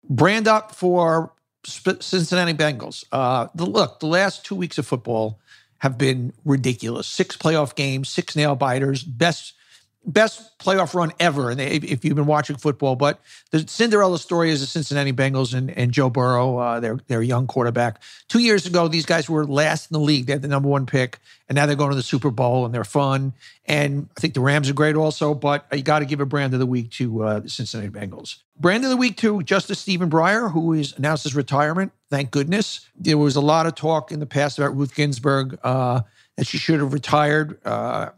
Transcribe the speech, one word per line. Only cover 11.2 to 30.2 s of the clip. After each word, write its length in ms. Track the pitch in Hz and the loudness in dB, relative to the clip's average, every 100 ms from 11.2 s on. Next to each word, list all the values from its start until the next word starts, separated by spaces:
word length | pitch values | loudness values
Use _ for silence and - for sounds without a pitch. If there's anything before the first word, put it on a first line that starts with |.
ever. 300 | 175 143 123 | 0 2 -2
And 100 | 127 | -2
they, 80 | 135 | -2
if, 160 | 156 | -2
if 200 | 147 139 | -2 -2
you've 120 | 135 139 | 0 0
been 100 | 147 | 2
watching 300 | 151 147 139 | 2 0 -2
football, 400 | 151 139 139 127 | -2 0 0 2
but 240 | 143 147 _ - _ | 0 0 _ -20 _
the 120 | 160 156 | -2 -2
Cinderella 500 | - 233 214 190 170 | 0 2 4 4 2
story 320 | - 170 165 | -2 0 2
is 100 | 151 | 0
the 60 | 135 | -2
Cincinnati 460 | 170 147 143 139 | -4 -2 -2 0
Bengals 420 | 123 135 135 127 | 0 0 0 -2
and, 160 | 127 131 | -2 -4
and 220 | - 123 | -2 0
Joe 180 | 123 131 | 2 2
Burrow, 480 | 123 123 123 127 123 | 2 2 2 2 0
uh, 220 | 123 117 | -2 -2
their, 180 | 117 127 - | -2 -6 -4
their 160 | 117 | -2
young 240 | 120 123 127 | 0 0 0
quarterback. 560 | - 120 120 120 107 - - _ | 0 0 0 -2 -2 -18 -20 _
Two 140 | 233 | 2
years 260 | 240 208 180 | 4 2 2
ago, 220 | 175 165 | 2 2
these 180 | 165 156 | 0 0
guys 240 | 165 151 | 0 2
were 160 | 156 147 | 0 0
last 420 | 139 156 156 - | 2 2 0 -4
in 60 | |
the 60 | 156 | 0
league. 260 | 147 147 123 | 2 2 0
They 60 | |
had 100 | 139 | -2
the 60 | 139 | 0
number 200 | 139 139 | 0 2
one 160 | 139 | 2
pick, 360 | 127 135 123 - _ - _ | 2 0 0 -6 _ -20 _
and 80 | 143 | 2
now 100 | 147 | 2
they're 100 | 143 | 2
going 140 | 143 | 0
to 60 | 139 | 0
the 60 | |
Super 280 | - 139 143 | 0 0 0
Bowl, 340 | 110 123 127 | 0 2 2
and 100 | 123 | 0
they're 100 | 117 | -4
fun. 480 | - 143 139 135 135 - - - - | -2 0 2 0 -2 -6 -20 -20 -2
And 420 | 147 143 139 143 - | 0 0 -2 -8 -6
I 40 | |
think 140 | 170 | -4
the 60 | 135 | 0
Rams 280 | 131 147 139 | 2 2 0
are 60 | |
great 220 | 143 151 151 | 2 2 4
also, 380 | 156 147 151 | 0 0 -2
but 320 | 147 143 143 - | 0 0 -2 -2
you 100 | 143 | -4
gotta 220 | 135 151 | 2 0
give 160 | 139 147 | 0 -2
a 60 | 139 | -2
brand 280 | 147 135 | -2 0
of 60 | 127 | 0
the 60 | 127 | 0
week 240 | 127 117 | -2 -4
to, 300 | - 123 110 | -6 -4 -2
uh, 180 | 110 107 | -2 -2
the 80 | - | -4
Cincinnati 420 | - 110 110 101 | -10 -8 -8 -10
Bengals. 460 | 104 101 98 - - _ _ | -10 -12 -12 -16 -18 _ _
Brand 260 | 165 214 | 0 2
of 60 | 262 | 0
the 60 | 254 | 0
week, 200 | 247 190 | 0 0
too, 260 | 226 208 | 0 0
Justice 360 | 135 190 - 202 | 0 0 0 -8
Stephen 320 | - 180 175 | -4 -2 2
Breyer, 400 | 160 | 4